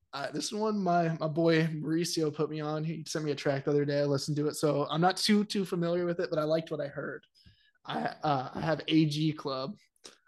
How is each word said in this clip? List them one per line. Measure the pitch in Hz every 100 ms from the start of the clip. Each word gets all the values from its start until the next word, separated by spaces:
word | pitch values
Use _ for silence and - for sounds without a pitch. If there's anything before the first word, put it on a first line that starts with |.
| _
uh, | 139 139
this | 147 -
one | 208 220 214
my, | 180 175 165 160
my | 156
boy | 151 165 160
Mauricio | 160 156 160 160 175 170 151
put | 147 147
me | 156
on. | 151 156
He | 160 160 147
sent | 160
me | 151
a |
track | 139 151 139
the | 151
other | 147
day. | 147 143
I |
listened | 143 139 - 147
to | 147
it, |
so | - 151 143 143
I'm | 156
not | 180 185
too, | - 208
too | 208 208
familiar | 185 180 170 175
with | 175 175
it, | 156
but | 156
I |
liked | 151 165 160
what | 147
I | 143
heard. | 143 - - - _ - _ _ _ -
I, | 180 - -
uh, | 156 135 127
I | -
have | 156 147 -
A | 156 160
G | 147 156
Club. | 147 143 131 143 208 _ _ - -